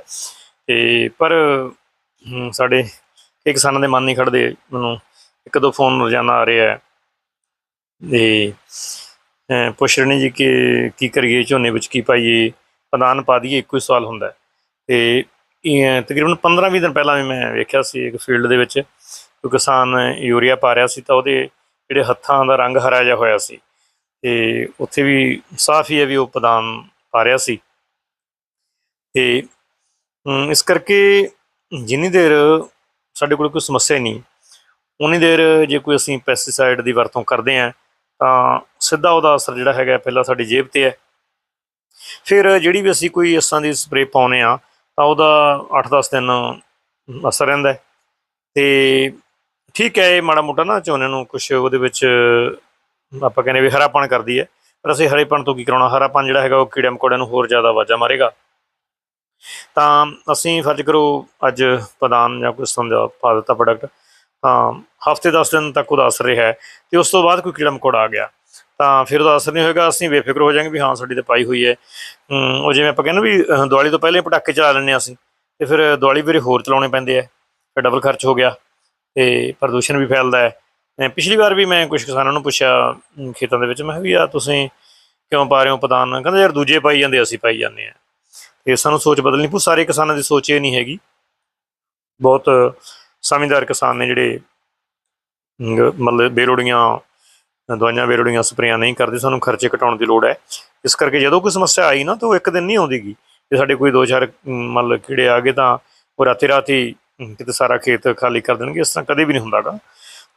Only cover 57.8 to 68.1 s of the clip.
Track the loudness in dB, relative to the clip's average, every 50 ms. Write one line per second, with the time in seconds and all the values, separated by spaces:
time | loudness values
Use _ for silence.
57.8 | 0 0 0 0 0 0 0 0 0 -2 -2 _ _ _ _ _ _ _ _ _
58.8 | _ _ _ _ _ _ _ _ _ _ _ _ -20 -20 -20 -20 -20 _ _ 0
59.8 | 2 4 4 2 2 0 -4 -8 _ -4 -4 -4 -2 -2 -2 -2 -2 -2 -4 -2
60.8 | -2 0 2 2 2 0 0 -4 -6 -12 _ _ -2 -2 0 0 0 0 0 -2
61.8 | -4 -8 _ _ -2 0 2 2 0 0 -2 -4 -4 -4 -4 -6 -8 -6 -6 -6
62.8 | -4 -2 0 0 0 -2 -4 _ 0 0 0 0 0 -2 -2 0 0 0 0 -2
63.8 | -6 -12 _ _ _ _ _ _ _ _ _ _ 0 0 2 2 2 0 -2 -6
64.8 | -12 _ _ _ -4 -4 -2 -2 0 0 2 2 0 0 0 -2 -2 -2 -4 -4
65.8 | -4 0 0 2 2 2 0 0 -2 0 0 2 2 0 0 -4 -8 -20 -20 -20
66.8 | _ _ 0 0 0 2 2 2 4 4 2 0 -2 -6 -6 -4 -2 -2 -2 -2
67.8 | -2 -2 0 0 0 -2